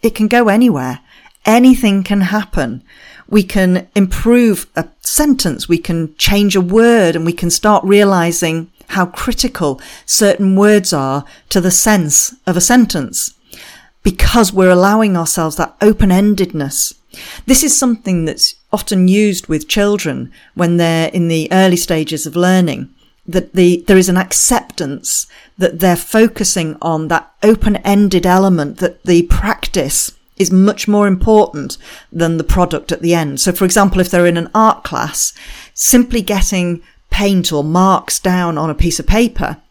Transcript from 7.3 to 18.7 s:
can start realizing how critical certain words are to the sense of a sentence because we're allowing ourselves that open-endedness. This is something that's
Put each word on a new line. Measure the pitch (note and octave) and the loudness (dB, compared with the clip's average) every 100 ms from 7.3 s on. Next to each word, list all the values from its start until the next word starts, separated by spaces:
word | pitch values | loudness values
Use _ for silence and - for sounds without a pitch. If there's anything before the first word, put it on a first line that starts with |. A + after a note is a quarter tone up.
can | E3+ F3 | -4 -4
start | - G#3+ G#3 | -2 2 2
realizing | F#3+ G3+ G3+ F#3+ E3+ E3+ E3+ D#3+ E3 _ - | 4 4 4 2 0 -2 -4 -4 -10 _ -10
how | G3 F3+ | -4 -4
critical | - - A#3 B3 - D#3 C3+ - - - | -4 -6 -4 -4 -4 -6 -6 -12 -20 -6
certain | - G3+ - G3 F#3+ | 0 2 2 2 4
words | G#3 G#3+ F#3 | 4 4 2
are | D3+ C3+ C#3 - - _ | -4 -2 -6 -8 -20 _
to | G3 | -2
the | F3+ | 0
sense | F3+ - G#3 D3+ D3 - - - | 0 2 0 2 0 -2 -6 -4
of | F3 | -2
a | |
sentence | - B3 A#3 E3 C3 - - _ _ - - - _ _ | 2 2 2 -2 -6 -8 -10 _ _ -20 -20 -20 _ _
because | G#3 F#3 - A#3+ G3+ | -4 0 0 2 0
we're | F#3+ F#3 | 2 4
allowing | F3+ F#3+ G#3+ A3 F3+ | 4 4 2 0 0
ourselves | E3 - D#3+ D#3 | -2 -4 -4 -4
that | E3 _ | -8 _
open-endedness. | G#3 G#3+ G3+ F#3 G3+ G3 F3+ D#3+ C#3 - - - _ - - - - | 0 2 2 4 2 0 -2 -4 -8 -6 -8 -8 _ -20 -20 -18 0
This | - | 0
is | D4+ - | 2 0
something | B3+ A3+ - F3 | 0 -2 -2 -2
that's | E3 - - - _ | -2 -4 -6 -6 _